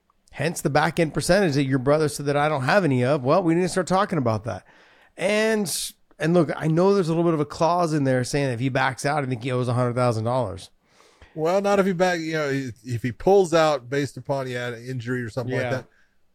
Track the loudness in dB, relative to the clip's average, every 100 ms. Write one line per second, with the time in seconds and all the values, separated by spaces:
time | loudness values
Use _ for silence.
0 | _ _ _ -6 -4 -2 0 2 2 2
1 | 0 -2 2 2 4 2 0 0 2 2
2 | 2 -2 -2 0 0 0 2 2 4 2
3 | 2 2 2 2 2 2 0 -2 0 0
4 | 0 0 0 -2 -4 -10 -14 -20 -20 _
5 | _ -6 0 2 2 0 -2 -4 -8 -12
6 | _ -4 2 4 2 0 0 2 4 2
7 | 2 0 2 0 -2 0 0 2 0 0
8 | 2 0 0 -2 -2 -2 -2 0 -2 -2
9 | -2 -2 -2 -4 -4 -2 -2 0 0 0
10 | 0 0 -2 -2 -4 -8 -14 _ _ _
11 | _ _ -18 -4 0 0 2 2 2 2
12 | 0 0 -2 -4 -2 -2 -6 -10 -8 -6
13 | -4 -2 4 4 4 4 4 2 -2 -4
14 | -4 -6 -6 -6 -4 -6 -8 -8 -10 -8
15 | -4 -6 -4 -6 -4 -4 -2 -4 -8 _
16 | _ _ _